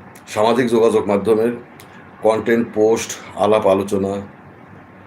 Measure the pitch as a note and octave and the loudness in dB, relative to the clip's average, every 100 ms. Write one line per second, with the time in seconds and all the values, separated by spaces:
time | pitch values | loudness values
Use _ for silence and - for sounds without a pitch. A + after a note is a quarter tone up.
0 | - - - G#2+ A2 A#2+ A#2+ A#2 A2+ G#2+ | -14 -20 -8 0 2 2 2 2 2 2
1 | F#2+ G2+ G2+ A2 A#2 A#2+ - - - - | 0 0 2 0 0 -4 -12 -20 -20 -20
2 | - - G#2+ A2 G#2+ A#2 A2 G#2+ A2 A2+ | -20 -4 -2 0 0 0 0 0 2 2
3 | - - - - G2+ G#2+ G2+ G2 G2 G2+ | -4 -12 -12 -2 0 2 2 2 0 -4
4 | G2 G2+ G2+ - - - - - - - | -4 -6 -10 -18 -20 -20 -20 -20 -20 -20